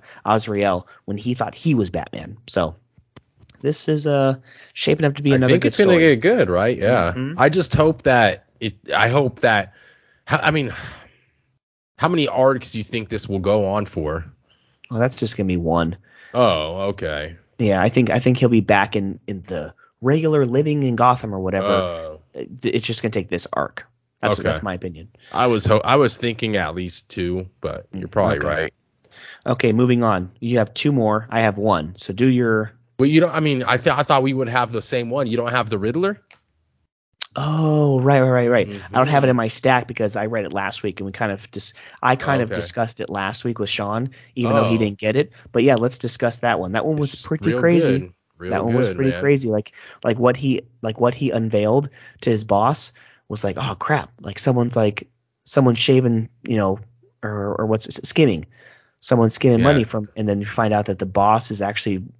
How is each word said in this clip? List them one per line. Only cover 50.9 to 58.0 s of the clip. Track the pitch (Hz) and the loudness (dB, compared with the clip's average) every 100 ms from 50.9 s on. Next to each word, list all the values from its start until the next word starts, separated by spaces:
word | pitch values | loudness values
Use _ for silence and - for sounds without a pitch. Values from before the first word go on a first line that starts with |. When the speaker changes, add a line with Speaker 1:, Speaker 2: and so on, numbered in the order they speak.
| 110 | 0
Speaker 1:
what | 120 123 | 0 0
he | 135 | -2
unveiled | 113 113 107 104 127 143 - - - | -2 0 0 2 2 0 -8 -20 -6
to | - | -2
his | 110 | -2
boss | 107 101 113 156 - - _ _ _ | 0 2 2 0 -6 -12 _ _ _
was | 104 | -6
like, | 101 90 | -6 -4
"Oh, | 135 95 | -6 -6
crap! | - 151 - _ | -2 -2 -4 _
Like, | - 101 | -12 -4
someone's, | - 123 120 120 | 0 0 0 2
like, | 107 104 - _ _ _ - | 0 -2 -10 _ _ _ -2
someone's | - 127 117 | 2 4 4
shaving, | - 131 127 113 110 - - | 4 4 4 0 -2 -10 -4
you | 113 | 0
know, | 98 101 107 _ _ _ | 0 -2 -8 _ _ _
or, | 107 104 101 - | -8 -6 -4 -4
or | 110 | 0
what's | 110 - | -2 -2
s-, | - | -2